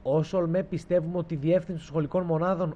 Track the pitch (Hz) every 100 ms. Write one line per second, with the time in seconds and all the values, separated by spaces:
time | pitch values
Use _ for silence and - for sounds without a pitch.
0 | 131 156 156 190 170 185 190 170 - 175
1 | 165 175 165 156 151 180 185 165 - 156
2 | 147 185 175 160 180 180 175